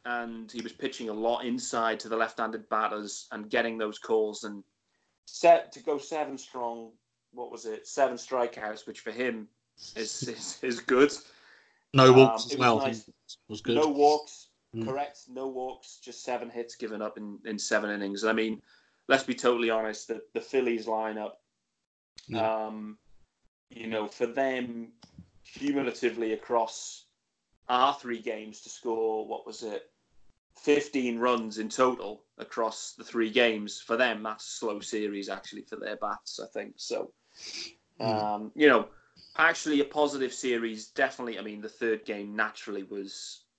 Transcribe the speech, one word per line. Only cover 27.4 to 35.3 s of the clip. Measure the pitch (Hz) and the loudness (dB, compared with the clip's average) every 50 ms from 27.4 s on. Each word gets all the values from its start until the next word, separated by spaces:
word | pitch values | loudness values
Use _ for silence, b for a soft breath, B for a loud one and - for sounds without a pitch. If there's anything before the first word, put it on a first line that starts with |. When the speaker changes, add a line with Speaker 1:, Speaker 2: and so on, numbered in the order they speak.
| _ _ _ _ _ - | _ _ _ _ _ 0
Speaker 1:
our | 123 123 131 139 143 | 4 6 6 4 4
three | - - 123 117 110 | 0 -6 -8 -8 -6
games | 107 120 110 107 107 110 107 - | -6 -8 -8 -8 -10 -14 -16 -18
to | - - | -18 -18
score, | - - - 120 113 113 113 110 110 110 107 | -20 -8 -4 -4 0 0 0 0 0 -2 -4
what | 107 110 - - | -6 -10 -10 -10
was | 113 107 - 117 | -14 -14 -10 -10
it, | 110 104 95 - _ _ _ _ _ _ - - - _ _ _ _ _ | -8 -8 -8 -10 _ _ _ _ _ _ -20 -20 -20 _ _ _ _ _
fifteen | - - 151 143 143 143 - - 139 123 123 117 117 | -4 2 4 4 4 2 0 -2 -2 0 0 0 0
runs | 120 123 123 120 110 110 104 | 2 2 2 2 0 -6 -6
in | 110 110 110 | -6 -6 -6
total | - - 127 127 123 - 95 101 107 - _ _ _ | 2 4 4 4 4 -2 -6 -10 -10 -12 _ _ _
across | - 113 - - 120 95 95 - - - - - | -16 -14 -8 -4 -2 -2 -2 -2 -6 -12 -14 -14
the | - 110 | -16 -16
three | - - 117 113 110 | -4 0 0 0 4
games, | 107 123 120 117 110 107 104 104 - - | 6 6 6 6 4 0 -4 -8 -10 -14
for | - - 117 | -4 -2 2
them, | 113 127 117 110 107 110 | 2 2 2 0 -2 -6
that's | 110 107 - - | -8 -8 -8 -12
a | - - | -12 -10
slow | - 120 110 104 107 | -6 -4 -4 -4 -6
series, | 110 - - 107 107 104 101 101 98 | -8 -6 -4 -4 -4 -4 -4 -6 -6
actually, | 101 | -8